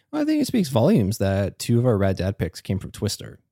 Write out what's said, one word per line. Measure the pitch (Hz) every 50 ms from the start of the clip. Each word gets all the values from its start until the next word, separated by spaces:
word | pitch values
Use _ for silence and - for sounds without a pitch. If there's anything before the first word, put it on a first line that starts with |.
| _ -
Well, | - 302
I | 294
think | 302 311 294
it | 269
speaks | - - 233 180 135
volumes | 135 - 120 170 226 160 101 90 110 -
that | 101 98 98 98 101 90 - -
two | - - 117 117
of | 123
our | 127 113
Rad | 95 98 95 92
Dad | - 90 95 -
picks | - - 82 - -
came | - - 98 -
from | - -
Twister. | - - 110 101 - - - 57 - - _ _